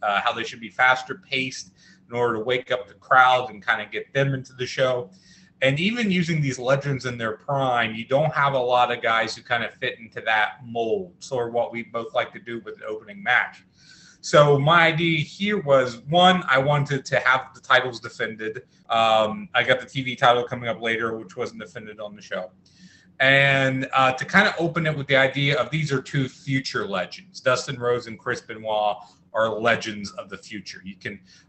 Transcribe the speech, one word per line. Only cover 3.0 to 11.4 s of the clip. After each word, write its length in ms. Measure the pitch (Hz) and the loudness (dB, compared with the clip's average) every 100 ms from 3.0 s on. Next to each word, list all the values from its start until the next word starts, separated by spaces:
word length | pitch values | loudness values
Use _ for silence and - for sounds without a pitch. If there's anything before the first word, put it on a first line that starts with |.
| - 131 127 127 127 | -8 0 2 2 -2
and 140 | 107 | -6
kinda 220 | 123 107 104 | -4 -4 -6
get 260 | 107 - | -10 -6
them 220 | 139 139 | -2 -2
into 180 | 131 123 | -4 -8
the 140 | 127 123 | -10 -8
show. 420 | - 127 127 - - _ - _ _ | -2 0 -2 -6 -16 _ -20 _ _
And 160 | 131 143 | 0 2
even 320 | 190 240 214 | 0 0 0
using 300 | 180 160 160 | 0 0 0
these 180 | 139 127 | -2 -2
legends 480 | 123 139 139 127 127 | 0 0 0 -4 -6
in 100 | 120 | -6
their 200 | 113 110 | -6 -6
prime, 580 | - 139 131 120 113 | -4 -2 0 0 -2
you 100 | 110 | -4
don't 280 | 113 135 156 | 0 0 2
have 200 | 151 139 | 2 2
a 40 | 135 | 2
lot 320 | 123 123 120 | 2 4 2
of 100 | 120 | 2
guys 340 | 117 113 110 113 | 0 2 0 -6
who 60 | |
kinda 280 | 113 120 110 - | -4 -4 -4 -6
fit 200 | 127 - | -8 -8
into 200 | 113 120 | -12 -8
that 420 | 110 107 107 - | -2 0 0 -4
mold, 480 | 120 117 113 101 90 - | -8 -4 -2 -2 -4 -14
sort 280 | - 127 | -6 -4